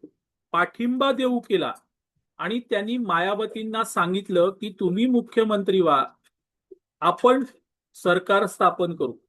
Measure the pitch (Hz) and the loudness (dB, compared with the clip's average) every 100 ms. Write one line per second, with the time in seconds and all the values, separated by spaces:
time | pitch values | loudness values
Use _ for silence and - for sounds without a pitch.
0 | - _ _ _ _ 170 180 - 240 254 | -20 _ _ _ _ -2 -2 -2 -2 0
1 | 277 262 254 240 240 190 131 - _ _ | 0 0 0 -2 -2 -2 -2 -6 _ _
2 | _ _ _ - 165 240 240 208 208 247 | _ _ _ -10 -6 -6 -4 -4 -2 -4
3 | 214 170 185 208 214 220 220 220 220 208 | -2 0 0 -2 -4 -8 -6 -6 -4 -2
4 | 175 190 196 180 180 190 214 - 185 185 | -2 -2 -2 2 2 0 -10 -4 -2 0
5 | 254 240 233 233 214 208 196 190 165 139 | 2 2 0 0 0 0 0 2 4 2
6 | - _ _ _ _ _ _ - _ - | 0 _ _ _ _ _ _ -20 _ -4
7 | 165 - 247 262 247 - _ _ _ - | -2 2 4 4 0 -10 _ _ _ -6
8 | 185 180 180 202 202 - 185 175 175 165 | 0 0 2 0 0 0 0 2 -2 -4
9 | 123 - | -6 -8